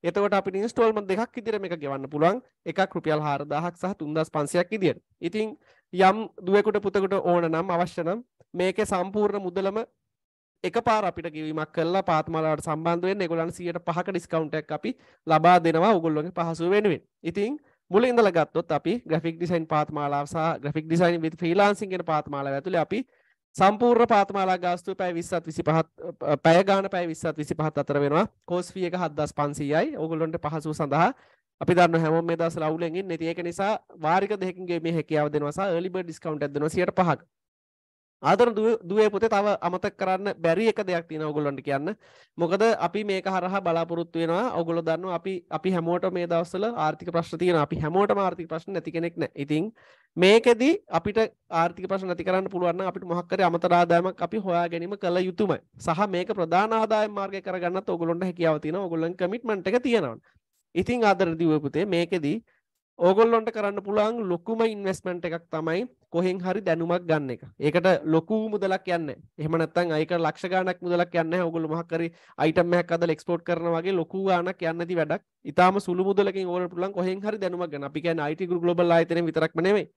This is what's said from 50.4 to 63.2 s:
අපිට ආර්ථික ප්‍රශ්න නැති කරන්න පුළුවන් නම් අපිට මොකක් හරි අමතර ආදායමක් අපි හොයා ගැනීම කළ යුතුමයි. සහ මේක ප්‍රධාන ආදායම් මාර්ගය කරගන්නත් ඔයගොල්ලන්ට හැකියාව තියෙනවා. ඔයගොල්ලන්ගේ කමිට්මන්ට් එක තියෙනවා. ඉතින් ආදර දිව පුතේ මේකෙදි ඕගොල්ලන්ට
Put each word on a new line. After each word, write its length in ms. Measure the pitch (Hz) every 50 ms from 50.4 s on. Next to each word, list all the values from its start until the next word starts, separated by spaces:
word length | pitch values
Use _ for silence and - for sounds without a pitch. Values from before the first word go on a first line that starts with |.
| 226 247 233 220 247 285 339 415 _ _
අපිට 300 | - 165 165 208 196 226 220 - _ _ _ _
ආර්ථික 360 | - 165 165 175 170 - 185
ප්‍රශ්න 220 | 185 190 190 190 185
නැති 160 | 180 175 165
කරන්න 240 | 185 185 185 190 190
පුළුවන් 280 | 190 175 180 175 170
නම් 120 | 180 190 185
අපිට 160 | 180 - 196
මොකක් 320 | 175 170 175 175 _ 180
හරි 60 | 190 190
අමතර 340 | 175 165 170 170 185 175 175
ආදායමක් 400 | 175 170 170 170 180 185 185 -
අපි 160 | 175 170 -
හොයා 280 | 220 196 196 175 170 175
ගැනීම 300 | 170 170 170 170 180 208
කළ 260 | 202 - 175 175 180 185 185
යුතුමයි. 320 | 175 - 214 190 156 - _ _ _
සහ 320 | - - - 160 170 208 208
මේක 240 | 185 175 180 214 214
ප්‍රධාන 400 | 202 175 165 170 180 208 220 226
ආදායම් 400 | 220 220 214 220 214 214 214 208
මාර්ගය 320 | 202 196 196 196 196 185
කරගන්නත් 440 | 202 180 185 170 175 180 190 208 -
ඔයගොල්ලන්ට 400 | 180 170 170 165 170 170 190 185
හැකියාව 320 | 170 170 170 160 156 151 147
තියෙනවා. 200 | 151 160 196 202 175
ඔයගොල්ලන්ගේ 320 | 165 160 160 170 185 180
කමිට්මන්ට් 460 | 185 175 196 240 - 220 214 196 175
එක 140 | 190 202 247 247
තියෙනවා. 340 | 277 233 220 165 127 113 - _ _ _ _ _ _ _ _ _ _ _
ඉතින් 300 | 165 190 - 240 247 226
ආදර 320 | 208 196 180 190 170 165
දිව 220 | 160 170 160 156 151
පුතේ 240 | 151 143 - 151 185
මේකෙදි 480 | 208 180 170 170 170 190 180 151 143 175 226 _ _ _ _ _ _ _ _ _ _ _ -
ඕගොල්ලන්ට 500 | 170 180 190 202